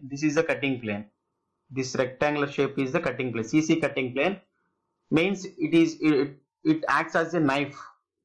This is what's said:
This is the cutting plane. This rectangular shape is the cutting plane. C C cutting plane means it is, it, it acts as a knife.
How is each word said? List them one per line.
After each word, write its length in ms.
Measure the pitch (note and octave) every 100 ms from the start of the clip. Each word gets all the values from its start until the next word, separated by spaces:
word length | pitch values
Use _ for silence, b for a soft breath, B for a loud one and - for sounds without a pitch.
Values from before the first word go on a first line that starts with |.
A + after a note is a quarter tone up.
This 180 | C3 C#3+
is 140 | D#3 D3
the 80 |
cutting 380 | D#3+ A#2+ C3+ B2
plane. 240 | A2 G#2 G#2+ _ _ _ _ _ -
This 240 | B2+ C3 C3
rectangular 500 | B2+ - D3 D3 C#3+
shape 320 | C#3+ C3+ C#3
is 140 | C3
the 80 | E3
cutting 340 | C#3 A#2+ B2+
plane. 100 | A2+
C 200 | A2 D#3
C 140 | D#3 D#3+
cutting 360 | C#3+ C#3 B2+
plane 260 | B2 E3 G3 _ _ _ _ _ _ -
means 340 | D3 F#3 F#3 -
it 260 | - D#3
is, 260 | E3 E3 -
it, 340 | D#3 C#3+ C#3+ - _ _
it 200 | D#3 D3 -
acts 280 | C#3+ D#3+ F3
as 200 | E3 F3
a 40 |
knife. 380 | D3 C#3 C#3+ - - - _ _